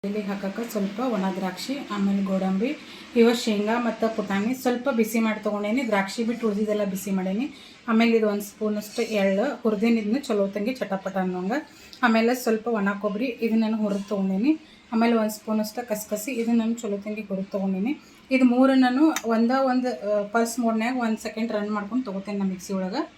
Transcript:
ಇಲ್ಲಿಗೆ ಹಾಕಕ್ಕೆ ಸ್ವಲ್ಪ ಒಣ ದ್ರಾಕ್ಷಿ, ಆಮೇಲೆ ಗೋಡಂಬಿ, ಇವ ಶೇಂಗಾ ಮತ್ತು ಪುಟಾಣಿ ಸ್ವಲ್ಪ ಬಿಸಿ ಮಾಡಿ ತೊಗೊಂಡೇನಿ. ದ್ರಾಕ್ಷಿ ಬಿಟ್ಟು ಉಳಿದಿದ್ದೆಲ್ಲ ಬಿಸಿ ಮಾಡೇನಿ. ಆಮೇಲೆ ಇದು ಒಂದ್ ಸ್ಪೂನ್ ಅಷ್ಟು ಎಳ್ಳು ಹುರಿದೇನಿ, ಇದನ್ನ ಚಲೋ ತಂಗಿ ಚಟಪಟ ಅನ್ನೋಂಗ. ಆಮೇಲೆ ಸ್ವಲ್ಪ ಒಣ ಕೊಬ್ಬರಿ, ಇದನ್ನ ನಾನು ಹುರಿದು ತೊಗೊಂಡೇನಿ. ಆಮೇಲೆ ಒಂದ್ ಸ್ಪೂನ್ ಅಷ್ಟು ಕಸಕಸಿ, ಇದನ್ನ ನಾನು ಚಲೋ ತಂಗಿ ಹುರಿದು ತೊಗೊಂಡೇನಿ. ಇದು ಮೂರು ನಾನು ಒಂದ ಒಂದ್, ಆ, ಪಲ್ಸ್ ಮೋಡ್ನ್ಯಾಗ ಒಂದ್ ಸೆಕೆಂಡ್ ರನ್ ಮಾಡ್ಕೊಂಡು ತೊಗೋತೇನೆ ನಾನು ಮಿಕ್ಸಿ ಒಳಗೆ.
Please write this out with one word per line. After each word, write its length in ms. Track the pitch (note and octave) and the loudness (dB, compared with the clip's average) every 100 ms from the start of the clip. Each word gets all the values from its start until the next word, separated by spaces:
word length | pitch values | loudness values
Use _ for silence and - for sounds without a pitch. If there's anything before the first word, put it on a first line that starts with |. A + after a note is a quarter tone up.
ಇಲ್ಲಿಗೆ 240 | G3 G#3+ G3 | -4 -4 -4
ಹಾಕಕ್ಕೆ 360 | G3 G3 G3 A#3 | -4 -4 -6 -4
ಸ್ವಲ್ಪ 280 | G#3+ G3 - B3+ G#3+ | -2 -2 -2 -2 0
ಒಣ 100 | F#3+ F3+ | -2 -2
ದ್ರಾಕ್ಷಿ, 380 | F#3 F3+ - C#4 - G3+ | -4 -6 -6 -6 -6 0
ಆಮೇಲೆ 260 | G3 G3 F#3+ | 2 2 2
ಗೋಡಂಬಿ, 400 | F#3+ F#3+ F#3+ A#3+ D#4 - - - B3 | 0 0 0 0 -4 -10 -18 -4 6
ಇವ 180 | A#3 | 6
ಶೇಂಗಾ 420 | A#3+ - G#3 G#3 A#3 A#3 | 6 0 0 2 0 0
ಮತ್ತು 280 | A3 A3+ A3 | 0 -2 -2
ಪುಟಾಣಿ 380 | G3 G3 G#3+ | -2 0 0
ಸ್ವಲ್ಪ 360 | B3+ C4 A#3+ C4+ A#3 | 0 0 0 0 0
ಬಿಸಿ 200 | A3 A#3+ | 2 2
ಮಾಡಿ 240 | A3 G#3+ | 0 0
ತೊಗೊಂಡೇನಿ. 380 | G#3 G#3 G#3 A#3+ A#3+ | -2 -2 0 0 2
ದ್ರಾಕ್ಷಿ 360 | G3+ G3 - | 0 0 -2
ಬಿಟ್ಟು 240 | A3+ A#3+ A3 | -2 0 0
ಉಳಿದಿದ್ದೆಲ್ಲ 380 | G3+ G#3+ G#3 G3+ | 0 0 0 0
ಬಿಸಿ 180 | F#3 G3+ | -4 -2
ಮಾಡೇನಿ. 340 | F#3+ F#3 G3 C#4+ - - - - | -2 -2 -2 -4 -8 -20 -16 0
ಆಮೇಲೆ 300 | A3+ A#3 A3+ | 4 4 4
ಇದು 100 | G#3+ | 2
ಒಂದ್ 100 | G#3 | 0
ಸ್ಪೂನ್ 340 | - - G#3+ G#3 | -6 -4 -4 -4
ಅಷ್ಟು 240 | - - | -6 -6
ಎಳ್ಳು 440 | A3 G#3+ G3 F#3+ C4 A#3+ | -2 2 2 2 0 0
ಹುರಿದೇನಿ, 400 | A3+ G#3 A#3 A3+ | -2 2 2 2
ಇದನ್ನ 200 | G#3 B3 - | 2 -2 0
ಚಲೋ 200 | G#3 G3 | 0 0
ತಂಗಿ 260 | G#3 G#3 | -2 -4
ಚಟಪಟ 440 | B3+ F#3+ F#3+ F#3+ F#3+ | -4 -4 -4 -4 -2
ಅನ್ನೋಂಗ. 360 | F#3 F3+ F#3 C4+ D4+ - - - | -2 -2 -2 -4 -6 -20 -20 0
ಆಮೇಲೆ 320 | B3 A3+ A3+ B3+ | 2 4 4 2
ಸ್ವಲ್ಪ 320 | - A3 A#3+ | 0 0 0
ಒಣ 220 | A3 G3 G3+ | 0 0 0
ಕೊಬ್ಬರಿ, 280 | G#3 G3+ C4 - | -4 -2 -4 -2
ಇದನ್ನ 200 | A3+ A3 | 0 2
ನಾನು 160 | A3 A3 | 2 0
ಹುರಿದು 240 | G#3 G3 G3 | 0 -2 -4
ತೊಗೊಂಡೇನಿ. 440 | G3+ F#3+ F#3+ B3 D#4 - - - | -2 0 2 2 0 -4 -20 -4
ಆಮೇಲೆ 220 | A3+ A#3 A#3 | 0 2 2
ಒಂದ್ 100 | G#3+ | 0
ಸ್ಪೂನ್ 280 | G#3+ - G#3+ | -4 -4 -2
ಅಷ್ಟು 280 | G#3+ - A#3 | -2 -6 -6
ಕಸಕಸಿ, 420 | G#3 - G#3 G#3 | -6 -4 -6 -4
ಇದನ್ನ 280 | A#3+ A3+ A#3 | -4 2 2
ನಾನು 140 | A3+ | 2
ಚಲೋ 240 | A#3 A3 G3+ | -2 -4 -6
ತಂಗಿ 240 | G#3 G#3+ | -6 -10
ಹುರಿದು 300 | G#3+ F#3+ F#3+ | -6 -6 -4
ತೊಗೊಂಡೇನಿ. 420 | G3+ F#3+ F#3+ G#3+ D4+ - - - | -4 -2 0 -2 -4 -8 -20 -2
ಇದು 140 | C4 B3+ | 4 6
ಮೂರು 280 | B3 C4 | 6 6
ನಾನು 300 | C4 B3+ B3+ D#4 - A#3 | 6 6 6 4 4 0
ಒಂದ 260 | A3+ A#3 | 2 4
ಒಂದ್, 360 | C4 C4+ B3+ B3 | 4 2 2 0
ಆ, 360 | A3+ G3+ G#3 G3+ | -4 0 0 2
ಪಲ್ಸ್ 260 | A#3 A#3 - | 2 0 2
ಮೋಡ್ನ್ಯಾಗ 380 | A3+ A3 A3+ C4 | 0 2 0 0
ಒಂದ್ 220 | A3+ A3 | 0 -2
ಸೆಕೆಂಡ್ 320 | A3 A3 A#3 | -4 -4 -2
ರನ್ 220 | A3 G#3 G#3+ | -2 -2 -4
ಮಾಡ್ಕೊಂಡು 280 | G3+ A#3+ B3+ | -2 -4 -2
ತೊಗೋತೇನೆ 320 | F#3+ G3 G3+ | -6 -6 -2
ನಾನು 120 | G3 | -2
ಮಿಕ್ಸಿ 240 | F#3 - | -2 -4
ಒಳಗೆ. 280 | F#3+ F#3 A#3+ D#4+ | -4 -2 -4 -6